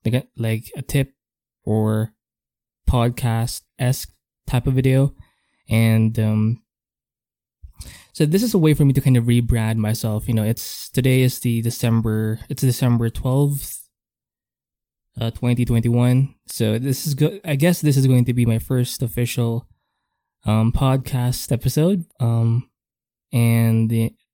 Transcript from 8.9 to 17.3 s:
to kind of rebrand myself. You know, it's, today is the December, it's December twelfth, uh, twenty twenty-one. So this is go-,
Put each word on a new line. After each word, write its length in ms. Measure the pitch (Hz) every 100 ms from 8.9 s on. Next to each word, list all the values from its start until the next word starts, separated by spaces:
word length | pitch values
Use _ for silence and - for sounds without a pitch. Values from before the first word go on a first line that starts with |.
to 60 | 131
kind 160 | 135 123
of 60 |
rebrand 520 | 120 120 117 117 110 113
myself. 500 | 107 110 113 107 -
You 60 |
know, 100 | 113
it's, 460 | 107 117 - - -
today 320 | - 131 127
is 180 | 127 -
the 220 | 120 113
December, 800 | 113 - 117 113 113 110 110 110 -
it's 140 | 139
December 480 | 131 123 127 117 113
twelfth, 800 | - 131 135 143 143 - - - _ _ _ _ _ _ _ _ _ _ _ _ -
uh, 100 | 113
twenty 340 | - 123 123 120
twenty-one. 680 | 117 117 120 123 131 135 - -
So 320 | - 110 110
this 280 | 135 131 156
is 60 |
go-, 260 | 135 147